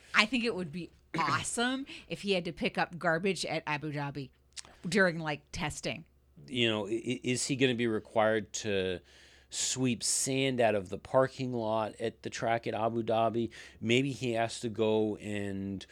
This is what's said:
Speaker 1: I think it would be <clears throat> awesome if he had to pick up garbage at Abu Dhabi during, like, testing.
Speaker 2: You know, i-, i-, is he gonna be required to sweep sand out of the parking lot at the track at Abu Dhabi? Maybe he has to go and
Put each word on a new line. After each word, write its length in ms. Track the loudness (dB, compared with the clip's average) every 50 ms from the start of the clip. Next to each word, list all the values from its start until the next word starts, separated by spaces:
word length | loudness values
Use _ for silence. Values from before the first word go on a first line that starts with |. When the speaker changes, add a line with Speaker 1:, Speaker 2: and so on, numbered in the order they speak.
| -10 -2 2
Speaker 1:
I 100 | 4 4
think 200 | 4 2 -2 -2
it 100 | -2 -2
would 180 | -4 -6 -8 -8
be 160 | -10 -12 -12 _ -20 _
<clears throat> 160 | _ -4 -2
awesome 680 | 0 0 0 0 -2 -2 -2 0 0 0 0 -2 -6 -10 -14 -16 -12 -10
if 140 | -10 -6 -2
he 100 | 0 0
had 140 | 0 0
to 60 | -4 -6
pick 260 | -4 -4 -2 0 0
up 200 | -2 -2 -4 -2
garbage 460 | 0 2 2 2 2 0 0 -2 -2
at 180 | -4 -4 -4 -2
Abu 260 | -2 -4 -4 -4 -4 -4
Dhabi 380 | -4 -4 -6 -6 -8 -8 -10 _ _ _ _ -16 -16 -16 -16 -16 -12 -6 0
during, 300 | 2 4 4 4 2 0
like, 240 | -4 -4 -6 -6 -8 _ -8
testing. 520 | -4 -4 -4 -4 -4 -6 -6 -6 -6 -10 _ _ _ _ _ _ -20 -14
Speaker 2:
You 240 | -6 0 2 2 4
know, 160 | 2 2 0
i-, 60 | -2 -4
i-, 280 | -4 -2 -4 -4 -4 0
is 220 | -2 -2 0 0
he 120 | -2 0
gonna 180 | 4 4 2 4
be 140 | 2 0 0
required 640 | 0 -2 -4 -2 2 4 4 4 4 2 0 -4 -8
to 460 | -6 -4 0 0 0 0 0 -2 -4 -8 -14 -20 -20 -20 -20 -20 -20 -20 -10
sweep 520 | -6 -4 -2 -2 0 0 2 0 0 0 0
sand 580 | -2 0 0 0 0 2 2 2 2 4 4
out 140 | 4 6 4
of 160 | 4 0 -2
the 80 | -8 -10
parking 560 | -6 2 4 4 4 4 2 -4 -6 -4 -2
lot 400 | -2 0 0 0 0 0 -2 -4 -4
at 220 | -4 -4 -4 -4 -10
the 80 | -10
track 360 | -6 -2 0 0 0 0 0
at 60 | -2 -2
Abu 300 | 0 0 0 0 0 0
Dhabi? 480 | 2 2 4 4 2 2 0 -2 -4 -6 -12 -20 -18 -14 -4 2
Maybe 300 | 4 4 4 4 2 -2
he 200 | -4 -4 -2 0
has 280 | 0 0 0 -2 -4
to 100 | -6 -4
go 460 | 0 2 2 4 4 4 2 2 0
and 680 | -4 -6 -6 -4 -4 -4 -4 -4 -4 -6 -6 -6 -8 -10 -14